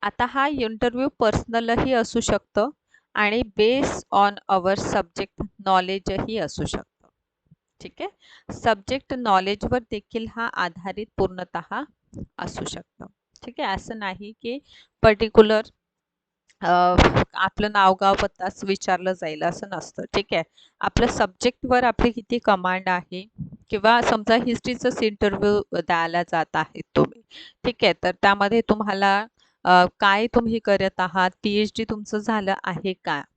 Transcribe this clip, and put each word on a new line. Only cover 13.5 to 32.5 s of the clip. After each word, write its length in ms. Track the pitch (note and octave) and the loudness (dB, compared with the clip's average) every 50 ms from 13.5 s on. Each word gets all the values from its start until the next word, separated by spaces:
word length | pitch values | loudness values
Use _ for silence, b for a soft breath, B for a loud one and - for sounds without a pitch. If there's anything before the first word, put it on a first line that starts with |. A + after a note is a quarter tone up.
| A#3+ - | -10 -6
आहे, 140 | D4+ A3 F#3+ | -4 -4 -4
असं 220 | F#3+ - - A#3 A3 | -6 -6 -10 -12 -8
नाही 360 | G#3+ G3 F#3 F3+ G#3 G#3 A3 _ | -8 -8 -8 -10 -14 -18 -18 _
की 180 | _ A#3 A#3+ C#4 b b b b b b _ _ | _ -8 -8 -8 b b b b b b _ _
पर्टिक्युलर, 600 | - A3 G#3+ G3+ A3+ G#3+ _ - A3 G#3+ A3 G#3+ A3+ - _ _ _ _ _ _ _ _ _ _ _ _ _ _ _ _ _ _ | 2 2 2 4 -2 2 _ 6 6 6 6 0 -2 -6 _ _ _ _ _ _ _ _ _ _ _ _ _ _ _ _ _ _
अ, 340 | - E3+ F3 F3 F3+ F3+ F3+ F3+ - - - - - _ _ | 0 2 4 6 6 4 6 6 4 4 4 2 -2 _ _
आपलं 380 | - F#3+ F#3+ _ - G#3 G#3 | -4 -4 -4 _ -2 -4 -2
नाव, 240 | G#3+ G#3 G3 F#3+ F#3+ F#3 | 2 4 4 4 4 4
गाव, 140 | G3+ G3 G3 G3 | 2 2 2 2
पत्ताच 420 | - G3 _ _ F3+ F#3+ G3+ - - | 0 -4 _ _ -8 -8 -6 -8 -4
विचारलं 500 | G3 G3 F#3+ - - F#3 F3+ F3+ F#3 F#3 | -4 -4 -4 -2 -2 -4 -2 -2 -4 -4
जाईल 300 | F3 - D#3+ D#3 D#3 D#3 | -4 -6 -10 -8 -4 -4
असं 240 | E3+ E3+ - - G3+ | -4 -4 -4 -12 -10
नसतं. 340 | G3 E3+ D3+ - - - - | -10 -12 -12 -12 -12 -14 -14
ठीक 220 | - - G3+ G3+ _ | -6 -4 -6 -4 _
आहे, 120 | - E3+ D#3+ _ b b b b b b | -2 -4 -4 _ b b b b b b
आपलं 280 | - G3 _ - A3+ A#3+ | -6 -2 _ 2 2 2
सब्जेक्टवर 760 | - - A3+ G3 F#3 _ - A#3+ B3 _ - B3+ A#3+ B3 B3 | 2 0 -2 -2 -2 _ -4 -4 -4 _ -4 0 0 2 2
आपली 280 | A#3+ A3 _ - A#3+ | 0 0 _ -2 -2
किती 260 | A3+ - G#3+ _ - A#3+ | -2 -4 -8 _ -4 -2
कमांड 520 | _ - G#3 F#3 F3+ F#3 F#3 F#3 F#3+ F#3+ | _ 2 0 2 0 -2 -4 -4 -2 -2
आहे 380 | F#3 F3+ F3+ _ - F3+ F#3+ A3 _ - - - - - _ _ | -4 -4 -4 _ -14 -14 -14 _ _ -16 -16 -16 -16 -20 _ _
किंवा 320 | - G#3 G3 A3 A#3 A#3+ | -8 0 2 4 4 4
समजा 340 | A#3+ - - A3 G#3 - A3+ | 2 2 0 0 2 2 2
हिस्ट्रीचाच 680 | A#3 A#3 B3 A#3 A3+ _ B3+ B3 A#3 - B3 B3 - A#3+ | 2 2 0 -4 -4 _ -6 -6 -2 -2 -4 -2 0 -2
इंटरव्ह्यू 580 | G#3+ G#3+ G3+ - G#3 G3 G3 G3+ G#3 G#3 G#3 - _ - | -2 -2 0 -2 0 0 2 2 2 2 2 0 _ -4
द्यायला 500 | F3 E3+ - F3+ E3 E3 E3 E3 F3 F3 | -6 -2 0 0 0 0 0 0 -2 -2
जात 320 | _ - E3 D#3+ _ - | _ -2 -2 -2 _ -2
आहे 260 | D#3+ D#3 - _ - D#3+ _ _ | -4 -4 -4 _ -16 -16 _ _
तुम्ही. 260 | E3+ D#3 - - - _ B B B B B B B _ | 0 0 0 0 -16 _ B B B B B B B _
ठीक 200 | - A#3 _ - | -6 -4 _ 2
आहे, 100 | G#3 E3+ _ - | 2 2 _ -2
तर 80 | F3+ F3+ - | -4 -4 2
त्यामध्ये 400 | - G3+ G3+ G3+ G3+ G3+ G#3+ A#3 | 4 4 4 4 2 0 2 0
तुम्हाला, 680 | A3 - G#3+ G#3+ A3 G#3 G3 F#3+ G3 G3 G3 G3+ G#3+ A3+ _ _ _ _ _ _ _ | 4 2 2 2 2 -4 -2 2 2 4 4 2 0 -4 _ _ _ _ _ _ _
अ, 220 | - F#3 F3+ F3+ F3+ _ _ | 6 6 6 6 4 _ _
काय 280 | - G3+ G3 G3+ A3 A#3 | 2 4 4 4 2 2
तुम्ही 320 | - B3 A#3 A3+ A3 A3+ | 2 2 2 2 -2 -2
करत 400 | - - G3+ F#3+ F#3+ F#3+ _ - | 2 2 2 2 2 -2 _ -2
आहात, 320 | F#3 F3+ D#3+ F#3+ F#3 F#3 F#3 _ _ | -4 -2 0 0 0 0 0 _ _
पीएचडी 420 | G#3+ G3+ G#3 G#3+ G3+ - - A3+ G#3+ | -2 0 0 0 0 -2 -6 -6 -6
तुमचं 280 | A3+ G#3+ G#3+ - - G#3+ | -6 -8 -8 -6 -6 -6
झालं 360 | G#3 - A3+ G#3+ G3 F#3+ | -2 -2 -2 -2 0 -2